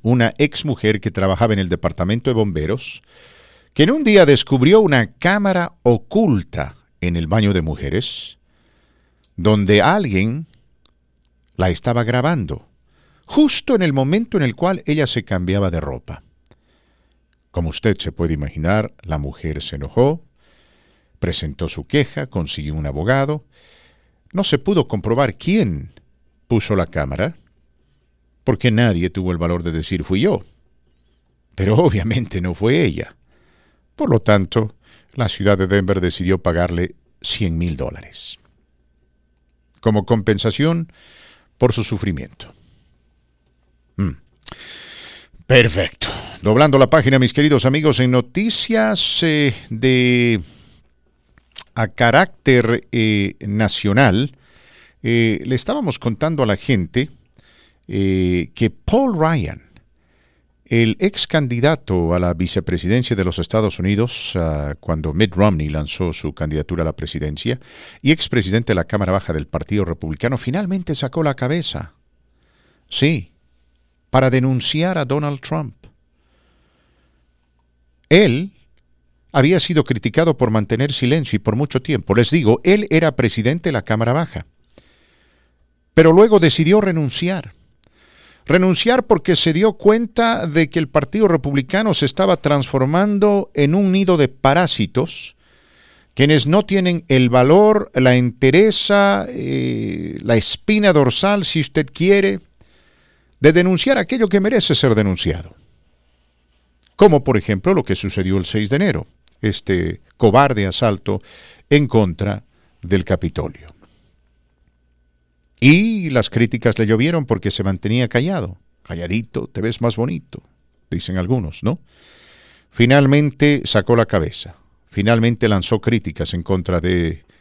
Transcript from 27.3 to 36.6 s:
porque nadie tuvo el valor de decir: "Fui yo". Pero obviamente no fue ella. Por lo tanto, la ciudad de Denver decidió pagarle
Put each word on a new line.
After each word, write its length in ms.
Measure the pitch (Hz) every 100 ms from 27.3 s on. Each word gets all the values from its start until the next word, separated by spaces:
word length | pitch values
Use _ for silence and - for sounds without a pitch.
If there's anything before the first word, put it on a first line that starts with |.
| - _ _ _ _ _ _ _ _ _ _ -
porque 260 | 117 127
nadie 380 | 110 120 87 87
tuvo 240 | 95 92
el 40 | 85
valor 260 | 85 87
de 100 | 85
decir: 320 | 80 76 92 73
"Fui 160 | 92
yo". 240 | 156 135 - _ _ _ _ _ _ _ _ _ _ -
Pero 200 | 98 113
obviamente 640 | 170 95 92 117 113 92
no 140 | 90
fue 320 | 85 107 147 139
ella. 320 | 78 - - _ _ _ _ _ _ _ -
Por 140 | 294
lo 100 | 117
tanto, 560 | - 104 95 - 107 - _ _ _
la 160 | - 113
ciudad 280 | - 101 98
de 100 | 95
Denver 340 | 101 95 98
decidió 380 | 90 - 90 92
pagarle 560 | 90 82